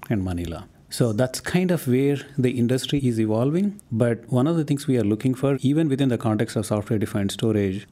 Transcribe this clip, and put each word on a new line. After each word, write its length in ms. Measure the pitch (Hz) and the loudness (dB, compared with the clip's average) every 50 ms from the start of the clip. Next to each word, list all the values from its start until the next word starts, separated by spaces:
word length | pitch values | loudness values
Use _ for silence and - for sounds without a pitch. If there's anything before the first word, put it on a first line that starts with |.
| - - | -6 -4
and 140 | 120 98 92 | -2 -2 -2
Manila. 460 | 92 90 87 87 85 82 80 - - - - - - | -2 -4 -4 -6 -6 -8 -10 -14 -18 -20 -20 -20 -8
So 220 | - - 131 113 | -2 0 0 0
that's 300 | 104 107 127 127 - - | 2 0 0 -2 -2 -6
kind 280 | - - - 180 185 180 | -6 -2 0 2 2 2
of 160 | 175 143 - | 0 0 0
where 300 | 131 123 131 139 143 143 135 - - - | 2 2 2 2 2 0 -2 -4 -8 -4
the 140 | 139 123 123 | 0 0 0
industry 480 | 123 123 120 117 127 131 - - 151 143 | 2 2 2 2 2 0 -2 -2 -2 0
is 200 | 127 123 113 110 | 0 0 0 0
evolving. 640 | 110 107 107 110 123 139 156 180 202 202 196 - - - | 0 0 2 2 2 2 0 0 0 -2 -4 -6 -10 -4
But 320 | 117 110 123 120 117 - - - | 0 2 2 2 0 -2 -2 -2
one 160 | 131 123 131 | 0 2 2
of 80 | 160 170 | 2 2
the 80 | 165 147 | 0 0
things 240 | 151 143 139 - | 0 -2 -2 0
we 100 | 143 131 | 0 0
are 60 | 120 104 | 2 2
looking 300 | 101 110 107 - 131 123 | 2 0 0 0 -2 0
for, 240 | - 139 139 143 127 | 0 0 0 0 2
even 300 | - 131 147 160 165 147 | 2 2 2 2 2 0
within 180 | 135 131 139 | 2 2 2
the 100 | 131 117 | 2 0
context 380 | 110 - 110 107 104 117 - - | 0 0 0 0 0 0 -2 -2
of 100 | 117 101 | -2 -2
software-defined 680 | - 107 104 101 - 117 101 107 - - 104 98 95 - | 0 -2 -2 0 0 0 -2 -2 -2 -2 -2 -2 -2 -2
storage, 520 | - 120 113 104 104 101 95 95 104 - - | -2 0 0 2 2 2 0 -2 -4 -8 -12